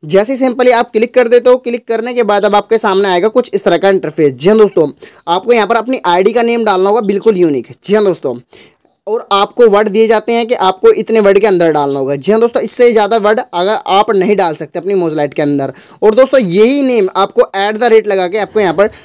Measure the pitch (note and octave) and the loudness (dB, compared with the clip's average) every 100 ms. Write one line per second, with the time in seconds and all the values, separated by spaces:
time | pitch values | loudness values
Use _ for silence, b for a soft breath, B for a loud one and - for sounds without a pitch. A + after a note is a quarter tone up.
0 | D#3+ F#3+ A3 C4 C4 G#3 B3 A#3 A#3+ G#3+ | 0 0 0 0 -2 0 2 2 0 -2
1 | A#3+ B3+ A#3 A#3+ B3 B3 A#3+ A#3+ - A3+ | 0 0 2 2 4 0 0 -10 -6 -6
2 | A#3 A#3+ G#3+ G3+ G3+ G#3 G3+ A3+ G#3+ F#3+ | -4 -4 0 0 2 0 0 -2 0 0
3 | G3+ F3+ G#3 B3 A#3+ G3 G3+ E3+ F#3+ F#3+ | 0 0 0 -2 -2 -2 -2 0 0 0
4 | D#3 D3 D3+ B2+ D#3+ A3 G#3 - D3+ - | -4 -2 -2 0 0 4 2 2 -2 -4
5 | B B - F3 G3 A#3+ G3 A3+ A3 C4 | B B -4 -4 0 -2 0 -2 -4 -6
6 | F3 F3+ F#3+ A#3 A#3 A#3 G#3+ F#3 F#3+ A3 | -2 0 0 0 -2 -2 -2 0 0 0
7 | G3+ F#3+ A3+ F#3+ E3+ C#3 A2+ C3+ - G#3 | -2 0 0 2 0 -2 -6 -14 -2 0
8 | G3+ E3 C#3 B2 _ b b b _ _ | 0 -2 -6 -8 _ b b b _ _
9 | - A3+ - - D4+ - A#3 G3+ G#3+ G3 | -8 -8 -2 -2 -2 2 4 4 0 0
10 | A3 A3 G#3+ A#3 A#3 B3 F#3 F#3+ A3+ A3 | 2 0 0 -4 -2 0 -2 2 2 2
11 | A3 A3 G3+ G3 G#3 F3+ E3+ D3+ C#3+ C#3 | 0 2 2 2 2 2 2 0 -2 -4
12 | C3+ C#3+ D#3 A3 A#3 B3+ A3 - A#3+ A3+ | -4 -4 0 0 0 -2 -4 0 2 2
13 | G3+ A3+ G#3 A3 A#3+ F3 F#3+ A3 - F#3+ | 0 0 0 -2 -4 -4 -2 -4 -2 0
14 | G#3 G3+ F#3 G3+ F3+ D#3 D#3 F3 E3+ G3 | 0 0 0 0 -2 -4 -10 -10 -4 -4
15 | E3+ D#3 D3 - D3 C#3+ C3+ B B B | -2 -4 -4 -2 -2 -2 -6 B B B
16 | G#3 G#3+ C4 C4+ G3 F3+ A3 C#4+ C4+ A#3+ | 0 2 2 2 0 2 2 2 0 0
17 | F#3+ F#3 G3 - A#3+ G3 G3+ G#3+ A#3+ A3 | -2 -2 -2 0 -2 -2 -4 -2 2 2
18 | G#3 F#3+ F3+ G#3 F#3+ G#3+ G3 D#3+ G#3 B | 2 -2 -2 -4 -4 -2 -2 0 -2 B